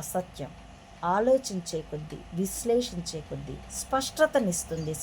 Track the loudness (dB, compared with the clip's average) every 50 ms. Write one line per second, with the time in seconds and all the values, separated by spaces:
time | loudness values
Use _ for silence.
0 | -4 -2 -2 -2 -2 -4 -8 -10 -10 -10 -10 -14 -18 -18 -18 -20 -20 -20 -10 -2
1 | 0 2 4 4 6 6 6 6 4 0 -4 -4 -4 -2 -4 -4 -4 -4 -6 -8
2 | -6 -8 -10 -12 -10 -6 -2 0 0 0 -2 -2 2 4 4 4 4 2 -4 -6
3 | -6 -6 -6 -8 -6 -6 -8 -6 -6 -8 -10 -10 -10 -10 -8 -8 -2 0 0 0
4 | 0 0 4 4 4 6 6 4 4 4 2 0 -2 -4 -4 -4 -2 -4 -4 -4